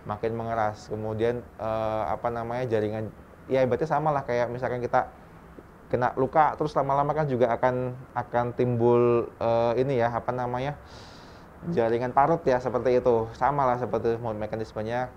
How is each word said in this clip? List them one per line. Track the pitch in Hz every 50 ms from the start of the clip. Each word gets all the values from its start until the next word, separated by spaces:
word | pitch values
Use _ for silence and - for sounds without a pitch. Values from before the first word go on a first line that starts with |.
| -
makin | - 104 107 - 113 113
mengeras. | 113 113 113 117 117 110 107 104 - - -
Kemudian, | - 107 107 110 110 107 113 117 120 120 117 - - -
eh, | 101 110 110 110 110 110 110 107 107 76
apa | 104 107 - 120
namanya, | 117 117 113 117 120 123 131
jaringan, | 123 113 110 107 104 107 110 110 101 - - - - - - -
ya, | - 123 135
ibaratnya | 131 123 123 120 160 156
sama | 156 143 151 156
lah | 147 139 139
kayak | - 120 120 120 117
misalkan | 120 123 127 117 123 123
kita | 120 - - 131 - - - - - - - - - - - - - - - - - -
kena | - 120 123 120 -
luka, | - 131 127 - 165 151 139 117
terus | - 160 151 -
lama-lama | 156 135 139 139 143 143 147
kan | 147 151 156 143
juga | 131 117 123 117
akan, | 117 117 - 127 127 127 127 127 123 127 - - -
akan | 123 123 - - 120 120 120 117
timbul, | - 127 123 123 117 117 120 120 120 120 120 120 117 110 - -
eh, | - - 117 117 117 117 117 117 120
ini | 131 139 139 120
ya, | 117 117
apa | 120 113 - -
namanya, | 123 127 123 123 123 123 131 143 147 - - - - - - - - - - - - - - - - - - 170
jaringan | 170 - 113 113 117 117 127 123
parut | 120 135 139 147 170 165 -
ya, | 147 127 123
seperti | 123 131 110 123 113 131 123 127
itu. | 123 127 120 113 113 113 -
Sama | - 127 127 143 147 135
lah | 127 123 123
seperti | 127 113 120 117 107 117 117
itu | 113
mekanismenya | 120 117 110 104 107 107 110 110 110 - - 113 107 110 117 123 127 123 -